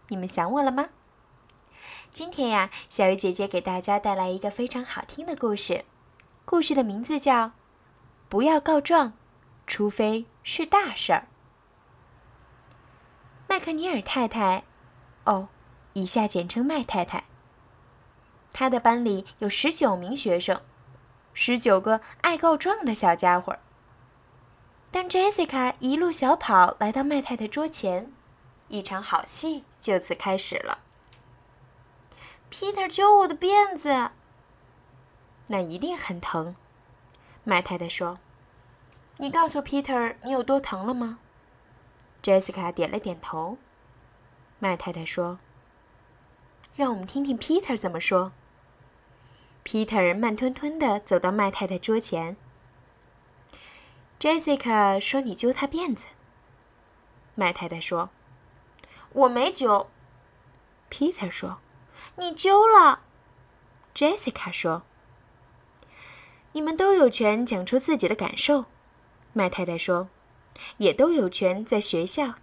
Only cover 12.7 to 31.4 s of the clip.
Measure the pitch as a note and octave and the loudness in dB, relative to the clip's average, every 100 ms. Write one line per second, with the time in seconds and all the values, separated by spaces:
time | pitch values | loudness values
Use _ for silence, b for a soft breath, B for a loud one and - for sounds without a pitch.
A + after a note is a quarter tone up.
12.7 | - _ _ _ _ _ - - F#4+ - | -20 _ _ _ _ _ -20 -6 -4 -4
13.7 | D#4 F4+ B3+ - C4+ A3+ A3+ G3 - - | -6 -4 -4 -4 -2 -2 0 0 0 -4
14.7 | _ - _ _ _ - G3 F#3+ _ _ | _ -20 _ _ _ -2 -2 -4 _ _
15.7 | - _ G3 F#3 A#3 G#3 F3+ F3 A3+ C4+ | -20 _ -8 -4 -2 0 -2 -4 -4 -2
16.7 | D4+ A#3 F#3+ F3 F3 - - _ _ _ | -4 -4 -4 -4 -8 -12 -20 _ _ _
17.7 | _ _ _ _ _ _ _ _ - C4 | _ _ _ _ _ _ _ _ -4 0
18.7 | A#3+ A#3 A#3+ A#3 F#3+ B B G#3 - D4+ | 4 4 4 0 -2 B B -4 0 0
19.7 | D#4+ B3+ F3+ F3+ C#4 G#3 F3 F#3 F3+ - | 2 0 0 -4 -6 0 0 0 -4 -4
20.7 | _ - - _ _ _ - - B3 A#3 | _ -20 -20 _ _ _ -4 0 2 4
21.7 | F#3+ G#3+ A3 B B E4+ D#4+ E4 D4+ F4+ | 4 4 -2 B B 0 2 2 2 0
22.7 | A4 C#4 G#3+ F#3 F3 F3+ F3+ - - _ | -2 -2 2 2 4 4 2 0 -10 _
23.7 | _ _ _ _ _ _ _ _ _ _ | _ _ _ _ _ _ _ _ _ _
24.7 | _ _ F#4 F4+ F#4 G4 G4+ E4 C4+ B3+ | _ _ -8 -2 2 2 2 -2 0 -2
25.7 | - B3+ D4+ F4 D#4+ C4 E4 - F#3+ F3+ | -2 -2 0 0 0 2 2 4 6 6
26.7 | - G#3+ C4 C#4 C#4+ C4 A#3 G#3+ C#4+ D#4 | 4 -2 -2 -2 -2 -4 -8 -6 -4 -4
27.7 | - G3 F3+ A#3+ - _ _ _ _ _ | -4 -4 -4 -6 -20 _ _ _ _ _
28.7 | G#3 F#3+ F#3+ G#3 - - - D#4+ D4 - | -10 -8 -10 -4 -4 -4 -6 -6 -8 -12
29.7 | _ G#3+ F#3 - - G3 F#3+ - - - | _ -2 -2 -2 -8 -4 -4 -4 -6 -6
30.7 | - _ _ _ - _ - | -10 _ _ _ -20 _ -20